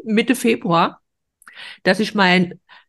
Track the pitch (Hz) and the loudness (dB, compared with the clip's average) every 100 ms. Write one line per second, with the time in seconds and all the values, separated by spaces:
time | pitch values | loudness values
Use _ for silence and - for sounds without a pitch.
0 | 226 220 233 254 233 226 208 170 185 - | -2 0 0 0 0 -2 0 0 0 -4
1 | _ _ _ _ _ - - - 185 190 | _ _ _ _ _ -20 -20 -6 -2 0
2 | 208 208 185 180 180 - _ - | -2 0 2 2 0 -6 _ -20